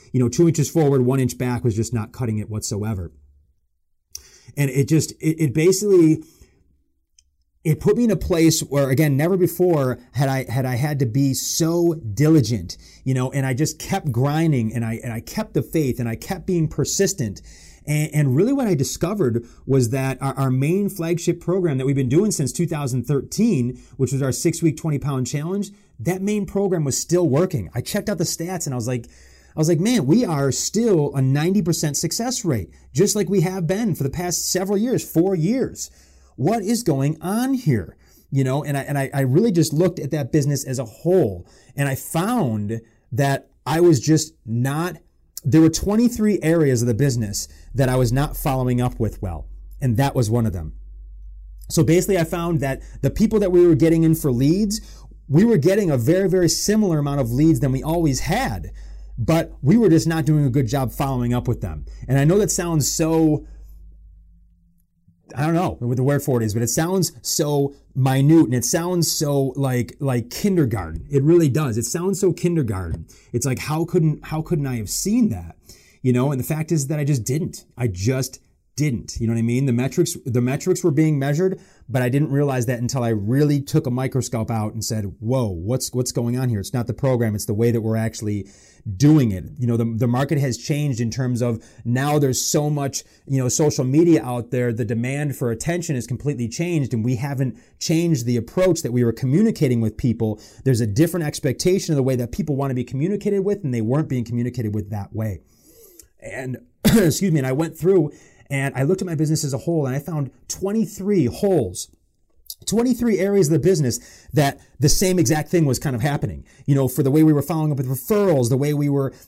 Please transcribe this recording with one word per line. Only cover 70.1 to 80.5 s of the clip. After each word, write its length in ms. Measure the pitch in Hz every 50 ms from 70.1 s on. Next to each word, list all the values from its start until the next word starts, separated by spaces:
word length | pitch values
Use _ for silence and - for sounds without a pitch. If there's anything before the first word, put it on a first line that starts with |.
| 123 123 113 -
kindergarten. 800 | - - - 208 190 175 151 113 113 101 87 80 82 85 - -
It 140 | 143 139 135
really 260 | 151 170 175 165 143
does. 280 | 113 156 156 131 104 117
It 80 | 117
sounds 340 | - - 170 175 190 196 -
so 140 | 202 185 165
kindergarten. 760 | - - 175 175 160 139 101 101 95 90 82 - 82 78 - - - _ _
It's 160 | - 120 131 135
like, 120 | 127 -
how 260 | - - 151 160 165
couldn't, 400 | 160 - 180 160 156 147 - -
how 180 | - 156 160 156
couldn't 240 | - 175 156 143 135
I 80 | 127
have 140 | 113 107 -
seen 400 | - - - 185 214 254 233 -
that? 260 | 107 85 85 82 - - _ - - - _ _ _ _
You 100 | - 127
know, 200 | 123 123 127 147
and 80 | 143 127
the 60 | 120
fact 260 | - 151 156 156 -
is 160 | 175 156 135 135
that 120 | 160 151
I 60 | 147
just 180 | 139 151 123 101
didn't. 420 | - 127 156 180 - - - - _ _ -
I 100 | 123 120
just 540 | 90 92 95 120 131 131 135 - - - _ _ _ _ _ _ _
didn't. 420 | - 147 151 123 92 - - - -
You 80 | 117 110
know 60 | 117
what 60 | 117
I 40 | 113
mean? 240 | 117 120 127 139 135
The 60 | 117
metrics, 440 | 117 127 135 - 180 170 - - - -
the 160 | 131 110 123
metrics 420 | 123 127